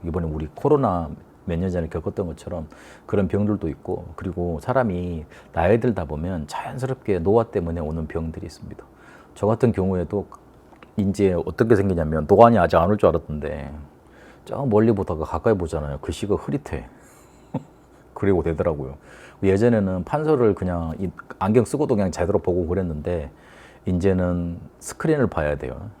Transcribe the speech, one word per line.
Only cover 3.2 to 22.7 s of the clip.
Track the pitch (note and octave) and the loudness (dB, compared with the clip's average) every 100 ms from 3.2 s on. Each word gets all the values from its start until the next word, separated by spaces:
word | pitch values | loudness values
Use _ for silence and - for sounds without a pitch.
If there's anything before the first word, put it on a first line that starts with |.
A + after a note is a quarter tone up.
| F#2 | 4
병들도 | G2+ G#2 G2+ E2 | 2 2 0 -2
있고, | C#2+ - F2 E2+ E2 | -6 -6 -6 -8 -8
그리고 | F#2+ F2 F2 D#2 | -6 -4 -4 -4
사람이 | - C3 A#2+ F2+ F2+ E2 D#2+ - - | 0 0 2 -2 -4 -6 -10 -20 -8
나이 | - E2+ A#2 | 0 4 4
들다 | B2 F#2+ D2+ | 2 -2 -4
보면 | D2+ F2 F2+ D2 | -4 -4 -6 -8
자연스럽게 | - A#2+ B2+ B2+ C3 - F#2 | -10 -10 -8 -6 -6 -2 0
노화 | E2+ A2+ | 4 4
때문에 | A2 G#2 E2 E2 | 2 -2 -2 -4
오는 | D#2 E2 D#2 | -4 -6 -6
병들이 | E2 E2 D#2+ | -6 -6 -8
있습니다. | - - - - - - - - - - | -14 -14 -18 -18 -20 -20 -20 -20 -20 -2
저 | G2+ | 0
같은 | A2+ B2 | 2 2
경우에도 | G#2 F#2+ F#2 E2+ G2+ - - - - - - - - | 2 0 0 -2 -4 -6 -16 -20 -20 -20 -20 -10 -4
이제 | G2 G2 G2 E2+ - | -2 2 2 2 -2
어떻게 | D#2+ A2+ G#2+ | 0 4 4
생기냐면, | G2 E2+ D#2 D#2 D#2 | 4 0 0 -2 4
노안이 | G2 A#2 A2+ | 8 8 8
아직 | E2+ E2+ | 4 4
안 | F2 | 4
올 | G#2 | 4
줄 | F#2 | 4
알았던데 | D#2+ - D2+ D2 D2 C#2 D2+ D2 - - - - - - | 4 -4 -8 -6 -8 -12 -14 -18 -20 -20 -20 -20 -20 -10
저 | - C#3 | -4 2
멀리 | G#2 A2+ | 4 4
보다가 | G2+ F#2 D#2+ D#2 | 2 0 -4 -4
가까이 | E2 - | -2 0
보잖아요. | G#2 E2+ D#2+ D2 C#2+ | 0 0 -4 -6 -8
글씨가 | - E2 G2+ F#2 | -8 -8 -2 -2
흐릿해. | - C#3+ - C#2 - - - - - - - | -2 -6 -6 -10 -10 -20 -20 -20 -20 -20 -12
<laughs> | - - - _ - - - | -12 -12 -20 _ -20 -20 -2
그리고 | G2 F#2 | 2 2
되더라고요. | D#2+ D#2+ F2 D2 C2 C#2+ - - - - | 2 0 -2 -2 -8 -12 -20 -20 -20 -2
예전에는 | G2 G2 A#2+ A2+ F#2+ F#2 E2+ | 2 4 4 4 0 -2 -4
판서를 | D3+ D#3 C#3+ A#2 F#2+ | -2 0 2 2 2
그냥 | F2+ F2 E2 D#2 | -2 -4 -4 -6
이 | F#2 - - - | -8 -8 -20 -6
안경 | F#2+ A2+ A2 | 2 2 2
쓰고도 | C#3 D3+ A2 | -2 0 0
그냥 | F#2 | 0
제대로 | - F2 G2 | -2 0 0
보고 | - F2+ | 0 -2
그랬는데, | E2 | -2